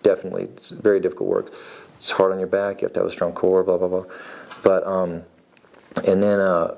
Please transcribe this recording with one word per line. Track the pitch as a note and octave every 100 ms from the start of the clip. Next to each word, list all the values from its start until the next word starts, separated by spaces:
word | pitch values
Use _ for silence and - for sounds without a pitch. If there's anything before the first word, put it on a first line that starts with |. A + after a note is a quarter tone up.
definitely, | G#2 F#2 F#2+ F#2
it's | F#2 - -
very | - G#2 G2
difficult | F2+ - -
work. | - - - - - - -
It's | -
hard | - F#2+
on | F#2+
your | F#2
back, | G2 G2+ G2
you |
have | -
to | -
have | F#2
a |
strong | - F2
core, | E2+ F#2 F#2
blah, | F#2 F2+
blah, | F2+
blah. | F#2 F#2 - - - - -
But, | - F#2 -
um, | F#2+ F2+ E2+ - _ _ _ _ _ - - -
and | F#2+
then, | G2+ G2+
uh, | F#2+ F2 E2